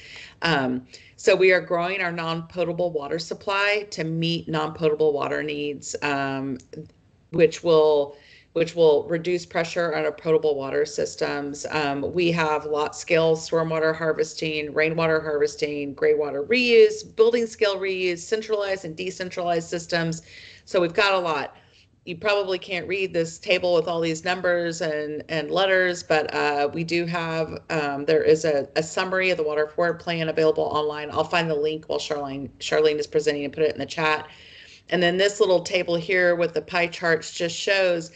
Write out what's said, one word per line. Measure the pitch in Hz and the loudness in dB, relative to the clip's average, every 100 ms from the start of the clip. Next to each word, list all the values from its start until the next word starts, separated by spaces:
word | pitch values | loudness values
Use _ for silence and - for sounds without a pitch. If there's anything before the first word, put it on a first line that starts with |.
| - - - - | -20 -20 -20 -2
Um, | 165 147 127 127 - - - - | 2 2 2 -2 -6 -20 -20 -2
so | 220 185 | 4 6
we | 190 | 6
are | 180 | 6
growing | 165 170 175 196 | 2 -2 -2 -2
our | 175 | -4
non-potable | 170 165 165 165 185 170 170 175 | -4 -2 -4 -4 -4 -2 -2 -2
water | 156 143 165 | -2 -4 -6
supply | - 190 202 196 202 208 208 | -6 -8 -2 0 2 0 -2
to | - | -6
meet | 160 165 165 165 - | -4 -2 -2 -2 -2
non-potable | 156 156 160 156 151 156 | -2 -2 0 0 4 2
water | 143 135 147 | 2 -2 -4
needs, | 151 147 147 139 - - | -4 -4 -6 -8 -10 -6
um, | 147 139 139 135 135 127 - 156 160 _ _ _ - | -2 0 -2 -4 -6 -8 -12 -18 -18 _ _ _ -4
which | 165 160 - | 2 4 2
will, | 170 156 156 147 143 - - - _ | 2 6 6 4 0 -6 -20 -20 _
which | 165 160 170 | -2 -2 4
will | 160 147 - | 6 6 2
reduce | 170 170 180 - | -4 -2 -4 -2
pressure | 175 170 180 170 156 | -4 -2 -2 -2 0
on | |
our | 151 | -2
potable | - 165 156 156 139 | -2 2 2 2 0
water | 135 143 | -2 -2
systems. | 151 - 151 - 151 147 143 143 - | -2 -2 -4 -4 -4 -4 -6 -8 -4
Um, | 156 143 139 139 | -2 -2 -2 -4
we | 175 170 | 0 2
have | 165 156 151 151 | 2 0 0 0
lot | 147 151 - | -2 -2 -4
scale | - 165 165 160 | 0 4 4 2
stormwater | - 165 160 160 160 160 | 0 -2 0 0 0 0
harvesting, | 160 151 156 - 160 151 151 | -2 0 -2 -4 -4 -4 -4
rainwater | 151 160 160 160 156 | 0 0 2 2 2
harvesting, | 156 147 147 - 147 147 143 | 0 0 0 -2 -4 -4 -6
gray | 135 151 147 | 0 2 2
water | 147 139 | 0 -2
reuse, | 143 247 240 226 214 - - - | 0 2 6 8 6 4 -6 2
building | 226 240 226 | 4 4 -2
scale | - 208 190 | 0 0 0
reuse, | 190 185 180 170 | -4 -2 -2 -2
centralized | 170 220 220 208 202 190 | -4 -4 -2 -2 -2 -4
and | 160 160 | -8 -8
decentralized | 180 180 180 185 175 170 165 | -8 -8 -8 -4 -2 -2 -2
systems. | 170 165 170 165 165 - - - - - | -8 -2 -2 -2 -4 -10 -20 -20 -20 -2
So | 190 | 0
we've | 170 | 2
got | 190 196 | 2 2
a | 190 | 2
lot. | 170 143 131 - _ _ _ _ | 0 -4 -6 -12 _ _ _ _
You | - 165 | -14 -6
probably | 214 202 190 185 | 0 0 0 -4
can't | 202 180 - | -4 -8 -4
read | 196 185 | -4 -2
this | 170 165 - | -2 -4 -4
table | 208 180 180 170 | 0 0 2 2
with | 170 | 0
all | 165 | -2
these | 165 160 180 | -2 -4 -4
numbers | 185 180 175 170 165 | -2 0 0 -2 -4
and, | 165 151 151 151 - | -4 -4 -4 -8 -6
and | 160 147 | -4 -2
letters, | 170 190 185 180 175 | 2 4 4 2 0
but, | - 156 151 | 0 0 0
uh, | 151 147 143 143 | 0 0 0 -2
we | 165 | -2
do | 165 170 170 | -2 -2 -2
have, | 170 165 160 156 165 - | -4 -4 -4 -4 -6 -6
um, | 160 143 139 147 | -4 -2 -4 0
there | 156 | 2
is | 151 156 | 4 4
a, | 160 139 - 160 | 4 0 -2 -4
a | |
summary | 160 196 185 185 185 | -2 -2 -2 0 0
of | 165 | 0
the | |
Water | 151 151 151 | 0 0 -2
Forward | - 170 165 | 0 -2 -2
Plan | 180 165 160 | -4 -2 -2
available | 156 156 151 | 2 2 2
online. | 151 151 151 151 151 | 0 0 -2 -4 -6
I'll | - | -4
find | 160 175 165 | 0 0 0
the | 147 | 0
link | 156 156 - | -2 -4 -4
while | 147 | -6
Charlene, | - 147 139 139 131 - | -4 -6 -6 -8 -10 -10
Charlene | - 156 156 151 | -2 2 2 2
is | 143 | -2
presenting | 156 151 147 143 | 0 0 -2 -4
and | |
put | 160 | 0
it | 151 | 0
in | - | 0
the | 139 | -6
chat. | 165 156 151 - - - - - - - | -2 0 0 -4 -18 -20 -20 -20 -18 -4
And | 175 | 0
then | 175 180 | 2 4
this | 202 202 | 2 4
little | 190 175 | 4 4
table | 170 190 175 170 | 2 -2 0 -2
here | 165 185 175 170 | 0 2 4 2
with | 165 | 0
the | 156 | -2
pie | - 180 170 | -2 -2 -2
charts | 165 170 160 - | -2 0 0 -2
just | - 170 165 | -6 -6 -2
shows | 208 196 180 170 165 | 0 2 2 0 -4